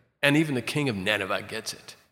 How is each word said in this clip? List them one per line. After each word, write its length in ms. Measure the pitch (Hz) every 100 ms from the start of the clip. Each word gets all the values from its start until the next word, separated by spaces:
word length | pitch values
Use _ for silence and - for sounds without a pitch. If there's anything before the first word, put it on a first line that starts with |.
| _ _
And 140 | 143 147
even 180 | 160
the 80 | 131
king 280 | - 151 139
of 80 | 104
Nineveh 440 | 92 104 95 98
gets 300 | 101 110 110
it. 220 | - - - _